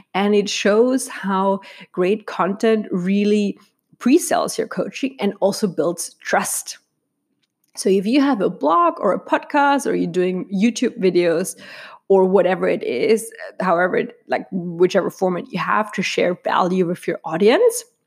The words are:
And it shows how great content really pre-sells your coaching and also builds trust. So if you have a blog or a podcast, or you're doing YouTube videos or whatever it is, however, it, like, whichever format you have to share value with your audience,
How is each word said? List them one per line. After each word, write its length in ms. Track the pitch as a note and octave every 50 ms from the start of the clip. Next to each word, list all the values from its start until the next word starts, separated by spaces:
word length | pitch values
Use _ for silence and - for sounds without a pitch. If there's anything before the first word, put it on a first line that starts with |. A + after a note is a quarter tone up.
| - _ -
And 220 | F#3 G3+ G#3 G#3
it 140 | G#3 G3 G3+
shows 580 | - - - G3+ G#3 A3 A#3+ B3+ C4 C4 -
how 540 | - - - - G3 G3 F#3+ G3 G3 G3 F#3+ - - - - F3+ _ -
great 320 | F3+ F3+ F#3 G#3+ G#3+ G#3+
content 640 | - - - E3+ F#3 G3 G3 A#3 A3+ A3 G#3+ G#3 -
really 680 | - F#3 F3 F#3+ G3 G3+ G#3 G#3 G#3 G#3+ G3+ G3 - - - _ _ _ _ _ _ -
pre-sells 580 | - A#3+ C#4 - - - - E2+ - - -
your 100 | - -
coaching 480 | - - F#3+ - G#3+ - - C#4 - - -
and 140 | - G3+ G3 -
also 280 | F#3 G3 G3 - A3
builds 480 | F#3 D#3+ - D3 F3 F3 - - - -
trust. 640 | _ - - - F#3+ G3 - - - - - - - _ _ _ _ _ _ _ _ _ _ _ _ _ _ _ _ _ _ -
So 140 | - - -
if 180 | F#3 G3 F#3
you 140 | A3 B3+ D4
have 200 | C4+ C#4+ C4 G#3
a 80 | E3+ F3+
blog 460 | - - C4+ D4 E4 E4+ F4 E4 D#4+ -
or 140 | - - -
a 100 | - -
podcast, 600 | - D#4+ D4 - - - D4 C#4+ C#4+ C#4+ C4+ -
or 80 | - F3
you're 180 | F3+ F3+ F3
doing 380 | E3 F#3 F3+ F#3 F#3 F3+ - -
YouTube 460 | G3+ F#3 G#3 A#3+ A3+ - B3+ A3 -
videos 580 | - F#3 F#3 E3+ F3 F3 E3+ E3 E3 F#3+ - - - - - - - - - - - _
or 180 | - G3 F#3+ F#3+
whatever 420 | F#3 F#3+ G3+ F3+ F3 F#3 F3 F#3
it 140 | F3+ - A3
is, 500 | - - B2 A#2+ - - A3+ G#3+ A3 - - - - - - -
however, 380 | F3+ F#3 E3+ E3+ F3+ F#3 -
it, 200 | - - - - _ _
like, 220 | - - - - -
whichever 600 | F#3+ F#3 E3 F3+ E3 E3+ F#3 F3+ - F#3+ E3 -
format 400 | - - G3 F#3 F3+ E3+ - -
you 80 | - F3
have 320 | D#3+ F3 G#3 G#3 G#3+ -
to 100 | - -
share 380 | F#3+ - - F#3+ F#3 F3 F3+ - -
value 440 | F#3 - - F#3+ F3 F#3 F#3 F3+
with 200 | E3 F3+ - -
your 120 | - E3 - -
audience, 600 | D#3+ E3 E3 G3+ G#3+ C4 F#4 B4 A#4 - - - _ _ _ _